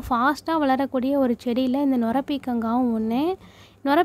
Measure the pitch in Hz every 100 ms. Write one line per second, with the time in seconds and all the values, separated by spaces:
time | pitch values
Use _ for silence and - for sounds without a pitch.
0 | - 233 269 285 - 330 277 262 269 262
1 | 262 277 254 233 247 240 262 262 285 254
2 | 226 247 277 277 254 240 226 240 247 220
3 | 220 247 330 381 - - - - 269 294